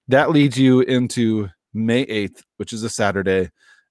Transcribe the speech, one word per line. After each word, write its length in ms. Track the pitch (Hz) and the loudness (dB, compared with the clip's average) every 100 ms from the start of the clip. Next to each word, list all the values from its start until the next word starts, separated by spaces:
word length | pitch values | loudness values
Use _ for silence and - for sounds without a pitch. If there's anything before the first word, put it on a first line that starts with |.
| - | 0
that 220 | 131 151 | 0 2
leads 280 | 156 143 120 | 2 2 2
you 240 | 131 127 | 4 4
into 680 | 123 127 123 - 113 110 98 _ _ | 2 0 -2 -2 -2 -2 -6 _ _
May 300 | 107 113 120 | -6 -2 -2
eighth, 400 | 139 107 98 - _ - | -2 -4 -6 -10 _ -14
which 140 | 104 | -12
is 120 | 110 | -8
a 60 | 110 | -8
Saturday. 600 | - 101 98 95 95 90 _ _ _ _ | -2 -2 -2 0 0 -2 _ _ _ _